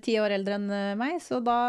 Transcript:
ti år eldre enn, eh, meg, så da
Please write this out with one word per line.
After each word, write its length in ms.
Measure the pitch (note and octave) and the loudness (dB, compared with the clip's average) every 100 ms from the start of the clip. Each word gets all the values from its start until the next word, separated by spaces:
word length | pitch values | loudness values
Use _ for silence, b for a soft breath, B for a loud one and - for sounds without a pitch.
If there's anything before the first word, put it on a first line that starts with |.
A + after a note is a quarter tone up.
ti 120 | A#3+ A3 | 0 2
år 120 | G#3 | 2
eldre 240 | G3 G3 G3+ | 0 0 -2
enn, 120 | G3+ | -2
eh, 240 | G3+ G3+ G3+ | -2 -2 -2
meg, 240 | C4 E4+ | -2 -4
så 200 | - B3+ | -4 -2
da 140 | A#3+ A#3+ | 2 2